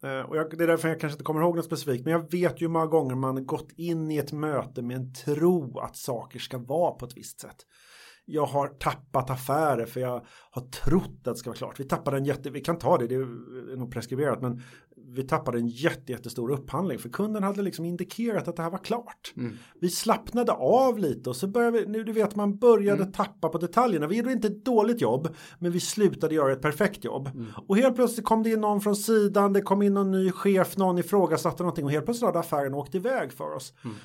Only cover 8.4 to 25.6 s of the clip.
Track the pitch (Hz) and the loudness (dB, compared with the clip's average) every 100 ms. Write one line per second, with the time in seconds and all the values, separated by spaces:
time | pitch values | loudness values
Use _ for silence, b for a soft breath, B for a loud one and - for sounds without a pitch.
8.4 | 139 143 139 - 156 131 - 131 127 127 | 0 0 -2 -2 -2 -2 -2 -2 0 -4
9.4 | - 143 156 120 113 127 127 123 B B | 0 2 2 2 -2 -4 -4 -4 B B
10.4 | B 127 - - - 185 185 - 127 117 | B -12 -12 0 4 4 2 -6 -8 -6
11.4 | 120 113 107 - 135 175 - 135 139 139 | -8 -10 -10 -10 -4 -2 -2 -2 0 -2
12.4 | 147 139 139 170 131 165 120 131 131 117 | -6 -8 -4 -2 2 2 2 -2 -4 -8
13.4 | 123 127 120 127 123 120 - 131 143 117 | -14 -14 -12 -10 -8 -8 -6 -2 0 0
14.4 | 127 120 B B B - 135 123 131 156 | -2 -6 B B B -20 -12 -10 -2 -2
15.4 | 131 120 120 117 156 - - 120 117 127 | -2 -2 -4 0 -2 -2 -6 -10 -8 -6
16.4 | 120 139 127 139 190 117 120 123 214 214 | -4 -4 -4 -4 -4 -4 -6 -4 -2 0
17.4 | 190 196 196 - 170 175 180 - 233 196 | -2 -2 -4 -4 -6 -6 -8 -4 -2 -2
18.4 | 175 175 165 185 - 240 240 - - - | -4 -4 -4 -6 -4 -4 -4 -16 -16 -8
19.4 | 120 B B - 175 175 220 214 - 240 | -8 B B -4 -2 0 2 0 0 0
20.4 | 220 170 131 233 262 214 156 117 127 123 | 0 2 4 6 6 4 0 -2 -4 -4
21.4 | 190 240 233 233 196 220 220 220 208 208 | -2 2 2 2 0 -4 -2 0 0 0
22.4 | 208 202 240 220 202 202 190 - 190 - | -2 4 8 8 6 4 2 0 -4 -2
23.4 | 160 165 170 226 233 165 147 220 240 247 | -2 -2 0 2 4 2 0 0 0 0
24.4 | 214 - - 226 214 233 113 131 156 B | 0 0 2 4 4 2 2 2 -2 B
25.4 | B B | B B